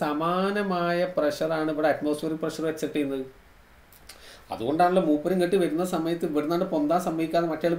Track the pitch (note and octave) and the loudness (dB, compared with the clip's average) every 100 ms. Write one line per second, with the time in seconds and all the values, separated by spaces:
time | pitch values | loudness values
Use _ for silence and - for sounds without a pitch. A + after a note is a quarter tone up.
0 | D#3 D3 E3 F3+ G3 G3+ G3 F3+ F3 F3 | -2 0 0 0 0 0 0 0 0 0
1 | F3+ E3 D3+ D3 D#3+ D#3+ D#3 D3+ D#3 C#3 | 0 0 0 0 0 0 0 2 2 2
2 | D3 D3+ D#3+ D#3 D#3+ D#3 D#3+ D#3 D3 D3+ | 0 -2 -2 -4 -4 -4 -4 -2 -4 -2
3 | C#3 C3+ C3 - - - - - - - | -2 -4 -8 -14 -20 -20 -20 -20 -20 -20
4 | - - - - - F#2+ A2+ D#3+ F3+ F#3 | -20 -20 -20 -20 -12 -6 -2 2 4 4
5 | D#3+ D3+ E3+ F#3 F3 G3 E3 D#3 F#3 E3 | 4 2 2 0 2 2 2 0 0 -2
6 | E3 E3+ F3+ D3 D3 E3+ F#3 D#3+ D3 F3 | -2 -2 -2 -2 0 0 0 0 2 2
7 | F3+ D#3+ D#3+ E3+ E3+ D#3 E3+ | 0 -2 0 0 0 0 0